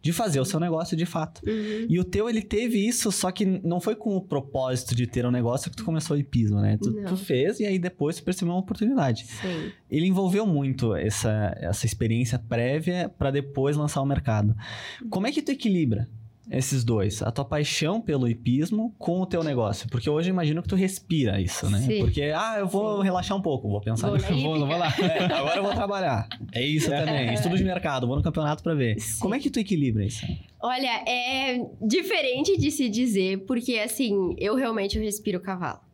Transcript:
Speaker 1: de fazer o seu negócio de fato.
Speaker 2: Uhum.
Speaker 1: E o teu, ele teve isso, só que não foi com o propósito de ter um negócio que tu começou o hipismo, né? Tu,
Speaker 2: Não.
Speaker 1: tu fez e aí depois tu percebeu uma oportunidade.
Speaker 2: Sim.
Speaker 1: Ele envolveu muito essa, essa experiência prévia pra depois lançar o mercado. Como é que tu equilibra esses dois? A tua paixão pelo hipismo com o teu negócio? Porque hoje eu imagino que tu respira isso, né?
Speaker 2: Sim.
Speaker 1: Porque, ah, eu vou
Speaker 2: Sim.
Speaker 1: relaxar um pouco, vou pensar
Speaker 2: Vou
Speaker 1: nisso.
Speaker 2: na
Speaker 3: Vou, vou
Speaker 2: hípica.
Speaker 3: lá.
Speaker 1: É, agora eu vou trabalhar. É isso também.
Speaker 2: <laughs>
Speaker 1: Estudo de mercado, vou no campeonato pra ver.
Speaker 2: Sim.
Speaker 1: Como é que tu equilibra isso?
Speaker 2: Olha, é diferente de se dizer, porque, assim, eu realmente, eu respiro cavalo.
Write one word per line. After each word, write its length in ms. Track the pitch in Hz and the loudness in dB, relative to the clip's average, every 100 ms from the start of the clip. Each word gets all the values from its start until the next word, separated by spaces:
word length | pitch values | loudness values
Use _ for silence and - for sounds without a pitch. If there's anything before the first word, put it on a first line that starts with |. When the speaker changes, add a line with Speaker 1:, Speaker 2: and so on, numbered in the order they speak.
Speaker 1:
de 100 | 156 | -2
fazer 300 | 170 220 139 | 0 0 0
o 20 | |
seu 160 | 131 156 | 0 0
negócio 380 | 175 160 170 160 | 0 0 -2 -2
de 80 | 175 | -2
fato. 360 | 165 160 - 202 | -2 -4 -6 -4
Speaker 2:
Uhum. 400 | 220 214 214 226 | -4 -2 -4 0
Speaker 1:
E 80 | 170 | 0
o 60 | |
teu, 260 | 180 190 220 | 2 0 0
ele 120 | 226 | 0
teve 440 | 208 208 240 226 208 | 0 -2 0 0 0
isso, 240 | 240 220 | 0 -2
só 180 | 185 190 | 0 -2
que 140 | 185 196 | 0 0
não 340 | 185 175 175 | 2 0 -2
foi 160 | 175 214 | -2 -2
com 220 | 226 190 | 0 -2
o 20 | |
propósito 720 | 190 143 131 135 131 127 - | 0 -4 -2 -4 -2 -2 -2
de 140 | 120 123 | -2 0
ter 180 | 127 123 | 0 0
um 60 | |
negócio 400 | 123 117 131 170 | 2 2 0 -4
que 60 | - | -8
tu 80 | - | -4
começou 320 | 160 151 147 | -2 0 -2
o 20 | |
hipismo, 400 | 143 123 107 104 | 0 2 4 4
né? 180 | 104 107 | 4 2
Tu, 100 | 104 | 0
Speaker 2:
Não. 140 | 214 98 | -2 -2
Speaker 1:
tu 100 | 185 | -4
fez 460 | 196 - 156 247 | 0 2 2 0
e 40 | 208 | 0
aí 140 | 190 | 0
depois 380 | 180 - 147 165 | 0 -2 -2 -2
tu 60 | - | -4
percebeu 280 | 185 170 | -2 0
uma 60 | 175 | 0
oportunidade. 640 | 190 190 214 262 139 113 - | -2 0 2 2 2 0 -4
Speaker 2:
Sim. 460 | - 190 170 139 - _ | -8 -6 -6 -8 -12 _
Speaker 1:
Ele 160 | 151 180 | 0 4
envolveu 400 | 185 190 196 220 | 4 4 2 2
muito 480 | 151 139 127 117 | 2 2 0 0
essa, 600 | 90 92 - 120 107 104 - | 2 0 0 0 2 0 -2
essa 240 | 85 104 117 | -4 0 -2
experiência 520 | - 113 113 123 120 | 0 0 2 2 -2
prévia 720 | 113 117 123 151 160 180 175 - | -2 0 2 0 0 -2 -4 -2
pra 140 | 139 | 0
depois 460 | 139 139 139 135 147 | 0 -2 0 0 2
lançar 240 | 147 151 | 0 0
o 40 | 139 | 0
mercado. 480 | 139 - 107 104 107 - - - - 240 | 0 2 2 4 2 -2 -12 -12 -10 -4
Como 160 | 190 226 | -2 0
é 60 | |
que 100 | 294 | 0
tu 120 | 294 | -2
equilibra 560 | 277 226 180 147 110 120 - - - - | -2 2 2 4 2 -2 -6 -20 -20 -6
esses 320 | 131 131 135 | -4 0 0
dois? 380 | 113 113 101 - | 2 2 2 0
A 80 | 104 | -4
tua 140 | - - | -2 -2
paixão 560 | 151 147 - 156 214 | -2 -2 0 0 -2
pelo 260 | 226 143 123 | 0 0 0
hipismo 680 | 117 - 127 170 214 226 - | 0 0 2 2 0 -2 -4
com 220 | - 175 | -2 0
o 40 | 185 | 0
teu 160 | 175 160 | 0 0
negócio? 420 | 131 110 92 117 | 0 0 -2 -4
Porque 220 | 123 131 | -2 0
hoje 200 | 151 175 | 0 2
eu 40 | |
imagino 280 | 185 156 156 | 2 0 0
que 60 | 175 | 0
tu 80 | 190 | 0
respira 640 | 190 190 - 160 120 98 | 0 -2 -2 2 2 2
isso, 300 | 87 - 98 | 0 0 0
né? 100 | 101 | 2
Speaker 2:
Sim. 200 | 127 151 | 2 2
Speaker 1:
Porque, 220 | 120 - 147 156 | 2 2 0 0
ah, 220 | 220 214 | -2 -2
eu 80 | 196 | -2
vou 300 | 196 214 208 | 0 0 2
Speaker 2:
Sim. 60 | |
Speaker 1:
relaxar 340 | 196 180 175 196 | 2 0 0 -2
um 40 | |
pouco, 280 | 180 135 104 | 0 -2 0
vou 100 | 101 | -2
pensar 280 | 104 110 - | 0 0 2
Speaker 2:
Vou 80 | - | 2
Speaker 1:
nisso. 120 | - | 2
Speaker 2:
na 60 | 156 | 0
Speaker 3:
Vou, 180 | 143 156 | 2 0
vou 80 | 143 | 0
Speaker 2:
hípica. 100 | 165 | 0
Speaker 3:
lá. 160 | 165 131 | 0 2
Speaker 1:
É, 240 | 190 165 180 | 2 2 2
agora 220 | 143 139 175 | 2 0 0
eu 80 | |
vou 80 | 202 | 0
trabalhar. 540 | 226 202 202 175 117 113 - - | 0 -2 0 0 0 -4 -8 -8
É 100 | 117 | -2
isso 280 | 135 156 143 | 0 2 2
também. 420 | 143 151 147 120 | 0 0 0 0
Speaker 2:
<laughs> 20 | |
Speaker 1:
Estudo 220 | 117 175 185 | 0 2 2
de 60 | |
mercado, 420 | 190 180 165 135 120 | 2 0 -2 -2 0
vou 120 | 139 | 0
no 40 | |
campeonato 400 | 160 151 151 151 | 0 0 -2 -2
pra 120 | - 156 | -2 0
ver. 240 | 123 107 | 2 0
Speaker 2:
Sim. 220 | - - | -4 -4
Speaker 1:
Como 120 | 190 | -2
é 60 | 247 | 0
que 100 | 285 | -2
tu 80 | 247 | -2
equilibra 480 | 208 175 139 110 101 | 0 2 2 2 0
isso? 200 | - - - - - | -4 -8 -8 -10 -8
Speaker 2:
Olha, 400 | 240 254 262 226 262 | -4 -2 -2 -2 -2
é 560 | 247 247 269 269 247 226 - | -2 -2 -2 -2 -2 -6 -4
diferente 760 | 220 285 349 403 277 254 311 381 | 2 2 2 0 2 0 2 4
de 100 | 285 | 2
se 180 | 285 247 | 2 0
dizer, 560 | 208 254 196 185 190 190 | 2 2 4 2 0 0
porque, 320 | 247 240 233 | -2 0 -2
assim, 560 | 214 - 247 202 180 - | -2 0 2 2 2 0
eu 160 | 196 254 | 0 2
realmente, 420 | 262 220 196 220 | 0 0 0 -2
eu 60 | |
respiro 360 | 214 208 - 180 | -2 -4 -2 -4
cavalo. 400 | 190 185 160 - _ | -4 -4 -6 -8 _